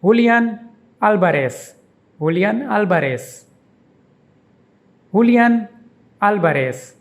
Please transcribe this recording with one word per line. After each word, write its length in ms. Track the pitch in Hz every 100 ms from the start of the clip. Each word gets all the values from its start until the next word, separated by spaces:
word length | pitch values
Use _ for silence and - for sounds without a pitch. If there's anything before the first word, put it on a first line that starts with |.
Julian 680 | 175 233 233 233 233 214 - _ _ _
Alvarez. 760 | 208 214 180 151 131 117 - - _ _ _ _
Julian 440 | 151 170 190 220
Alvarez. 840 | 277 208 208 175 143 123 - - _ _ _ _ _ _ _ _ _ _ _ _ _ _ _ _ _
Julian 580 | 190 233 240 240 233 208 - - _ _ _
Alvarez. 760 | 202 208 165 147 131 127 - _